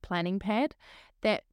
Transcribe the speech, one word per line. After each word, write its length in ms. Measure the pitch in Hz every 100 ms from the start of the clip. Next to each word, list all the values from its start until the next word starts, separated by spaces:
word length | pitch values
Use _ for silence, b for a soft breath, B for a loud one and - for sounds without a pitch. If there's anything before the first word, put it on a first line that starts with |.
planning 360 | - 175 175 196
pad. 380 | 196 214 302 - B B B B
That 220 | 220 202 -